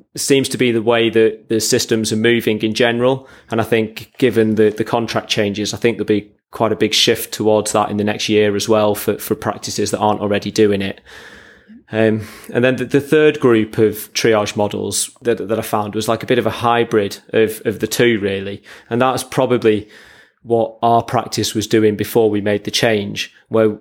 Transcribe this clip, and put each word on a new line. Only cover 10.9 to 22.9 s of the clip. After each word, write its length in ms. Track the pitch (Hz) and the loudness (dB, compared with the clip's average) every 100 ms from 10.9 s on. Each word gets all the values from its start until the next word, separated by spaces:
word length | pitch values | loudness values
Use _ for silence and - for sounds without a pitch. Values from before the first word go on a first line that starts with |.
| - - - - - - - _ - - | -8 -16 -20 -20 -20 -20 -20 _ -20 -6
Um, 300 | 110 110 110 110 - - | 2 2 2 -4 -16 -6
and 120 | 120 | 0
then 140 | 127 127 | 0 0
the, 80 | 120 | 0
the 160 | 139 | -2
third 380 | 139 151 151 147 | 2 4 4 4
group 380 | 131 113 107 - | 4 4 2 2
of 340 | 107 107 - | 0 0 -8
triage 420 | - 120 107 104 107 | -2 2 2 0 -2
models 560 | 104 104 101 - - _ | -4 -4 -6 -4 -6 _
that, 260 | 120 110 98 | -2 -2 -2
that 120 | 110 | -4
I 20 | |
found 320 | 107 107 104 | -2 -4 -2
was, 140 | 107 107 | -4 -2
like, 160 | 113 | -2
a 40 | - | 0
bit 120 | 123 | 0
of 80 | 107 | 0
a 20 | |
hybrid 680 | - 120 120 117 110 98 - - | -2 0 0 2 0 -2 -6 -4
of, 300 | 110 110 - 117 | 0 0 0 -6
of 140 | 95 | -4
the 80 | - | -4
two, 320 | - 120 110 | 2 2 2
really. 440 | 98 98 98 101 - - - | -2 -4 -8 -12 -16 -20 -6
And 100 | 117 | 0
that's 240 | 131 127 | 0 -2
probably 640 | - - 127 120 110 107 104 - - - _ _ | -4 -2 0 2 2 0 -4 -20 -20 -20 _ _
what 360 | 113 117 - - | -4 -2 -2 0
our 220 | 117 117 | 2 2
practice 520 | - 120 - - 104 110 | 2 -4 -4 -4 -4 -4
was 100 | 101 | 0
doing 280 | 113 107 104 | 2 2 0
before 340 | 104 123 110 | -2 2 2
we 100 | 104 | 0
made 240 | 101 104 | -2 -2
the 80 | 107 | -4
change, 640 | - 120 | -2 0